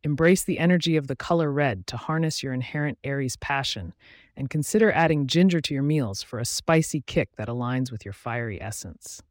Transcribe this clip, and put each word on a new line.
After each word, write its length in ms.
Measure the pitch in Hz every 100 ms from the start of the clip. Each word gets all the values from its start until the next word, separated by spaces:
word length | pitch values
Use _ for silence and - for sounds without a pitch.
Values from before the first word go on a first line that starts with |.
Embrace 400 | 151 143 165 190
the 140 | - 165
energy 400 | 170 180 165 156
of 80 | 139
the 100 | 135
color 360 | - 170 151
red 340 | 143 143 98 90
to 100 | 120
harness 460 | - 160 160 -
your 120 | 139
inherent 440 | 127 127 151 147 123
Aries 320 | 143 139 131 -
passion, 580 | - 139 135 - 87 - - - _ -
and 140 | 135
consider 420 | 156 143 214 220
adding 360 | - 165 151 135
ginger 340 | 156 190 170
to 140 | - 139
your 80 |
meals 400 | 143 151 117 98
for 160 | - 110
a 40 |
spicy 580 | 120 - - 165 160 156 -
kick 240 | 175 - -
that 120 | 110
aligns 440 | 120 123 127 127
with 120 | 110
your 80 | 101
fiery 480 | 98 120 117 117 98
essence. 600 | 107 - 95 - - - _